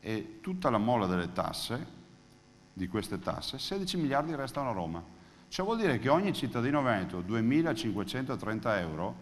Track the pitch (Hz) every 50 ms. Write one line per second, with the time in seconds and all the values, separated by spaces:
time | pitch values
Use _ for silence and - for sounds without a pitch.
0 | - 104 110 107 - - - - - 190 185 185 - 139 120 107 104 117 123 117
1 | 101 92 92 90 87 85 - - 87 82 80 - - - 117 127 160 - - -
2 | - - - - - - - - - - - - - - - - 92 90 92 110
3 | 95 - 104 90 92 90 80 - - - - 135 - - 190 196 190 180 185 180
4 | 160 139 135 139 151 160 165 139 139 127 - 143 139 127 113 95 87 80 82 85
5 | 87 - - - - - - - - - - - 185 202 226 226 220 180 131 110
6 | 113 127 143 170 202 202 147 - - 127 - 123 117 135 143 147 135 127 113 98
7 | 90 90 92 90 87 90 - 113 113 113 135 156 165 165 127 110 - 117 98 98
8 | 98 95 - 127 131 131 131 107 - 104 110 110 110 120 107 98 87 82 78 78
9 | 87 104 - -